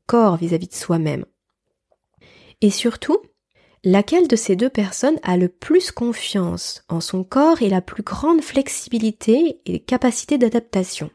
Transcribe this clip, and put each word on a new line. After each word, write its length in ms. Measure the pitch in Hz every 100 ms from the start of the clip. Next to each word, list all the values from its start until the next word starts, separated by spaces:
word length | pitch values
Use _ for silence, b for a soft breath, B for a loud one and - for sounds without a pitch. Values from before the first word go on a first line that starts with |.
| -
corps, 280 | 233 214 170
vis-à-vis 320 | 170 165 180
de 60 |
soi-même ? 520 | - - 170 156 139 - _ _ _ _ _ _ _ _ _ b b b -
Et 80 | 208
surtout, 480 | - 233 - - 403 - _ _ _ _ _
laquelle 440 | 185 196 208 339 330
de 80 | 220
ces 200 | - 185
deux 140 | 254
personnes 500 | 226 190 - 262 320
a 140 | - 180
le 100 | 180
plus 440 | - - 349 -
confiance 920 | - 240 226 - 202 175 170 - - -
en 100 | 165
son 240 | - 185
corps 380 | 185 269 302 320
et 80 | 208
la 120 | 185
plus 220 | - -
grande 380 | - - 302 330
flexibilité 1200 | 302 269 277 - - 226 220 214 - 254 330 - -
et 140 | 175
capacité 580 | - 254 254 220 - 285
d'adaptation ? 720 | 233 233 233 190 180 - 151